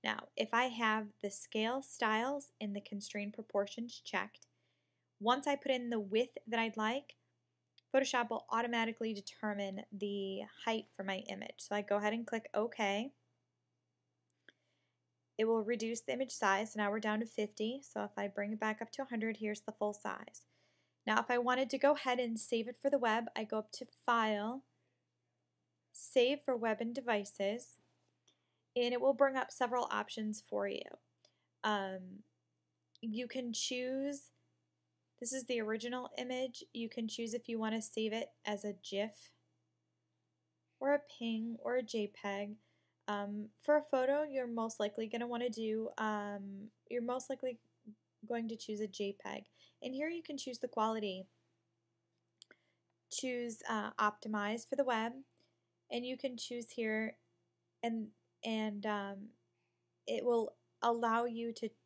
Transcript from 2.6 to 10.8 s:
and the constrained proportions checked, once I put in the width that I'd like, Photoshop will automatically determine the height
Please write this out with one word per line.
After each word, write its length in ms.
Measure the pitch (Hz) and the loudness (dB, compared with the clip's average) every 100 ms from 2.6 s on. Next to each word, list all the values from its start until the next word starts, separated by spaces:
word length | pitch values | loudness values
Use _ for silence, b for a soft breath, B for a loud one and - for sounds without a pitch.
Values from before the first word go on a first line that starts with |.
and 140 | 214 | -4
the 60 | 202 | -4
constrained 520 | - 202 - 208 202 | -6 -8 -6 -6 -6
proportions 680 | 208 214 202 202 - 233 - | -8 -2 0 0 -4 -8 -10
checked, 440 | - 185 202 - - _ _ _ _ _ _ _ | -4 -2 -2 -10 -20 _ _ _ _ _ _ _
once 260 | 208 262 | 2 4
I 100 | 285 | 2
put 160 | 277 277 | 0 0
in 180 | 254 240 | 0 2
the 100 | 226 | -2
width 380 | 202 220 247 - 226 | 2 0 0 -4 -2
that 120 | 233 | 0
I'd 180 | 226 214 | 0 0
like, 380 | 214 254 - - _ _ _ _ _ - _ | 0 0 -6 -20 _ _ _ _ _ -20 _
Photoshop 360 | 262 269 254 226 | 4 4 2 2
will 160 | 220 - | -2 0
automatically 640 | 226 240 233 226 226 226 | 0 2 2 0 0 -4
determine 680 | 202 - - 214 202 196 190 - | -4 -8 -6 -4 -2 -4 -4 -10
the 500 | 202 202 202 196 196 - - | -4 -2 -2 -4 -6 -8 -2
height 200 | - 220 | 0 0